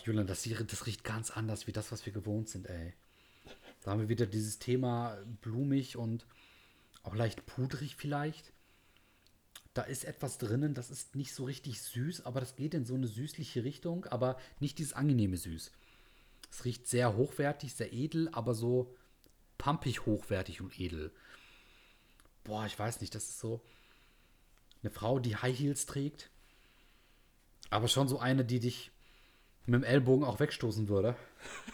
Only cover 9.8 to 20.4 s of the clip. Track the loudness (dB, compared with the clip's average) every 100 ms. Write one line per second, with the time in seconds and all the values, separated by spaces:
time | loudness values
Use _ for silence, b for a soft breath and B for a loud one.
9.8 | -4 -6 -8 -6 -8 -4 0 2 2 0
10.8 | -6 -10 -8 -8 -6 -6 -6 -6 -8 -8
11.8 | -6 -4 -2 -4 -4 -4 -4 -4 -2 -2
12.8 | -2 -2 -2 -2 -6 -6 -6 -2 -2 -4
13.8 | -4 -4 -2 0 0 0 B B -4 -2
14.8 | -4 2 6 6 6 2 -4 -8 -10 b
15.8 | b b b b b b -16 -6 -4 -4
16.8 | 0 4 6 6 2 2 0 0 -6 -6
17.8 | -4 -2 0 0 0 0 0 2 4 4
18.8 | 2 B B B B _ _ -4 0 2
19.8 | 0 0 2 0 0 -2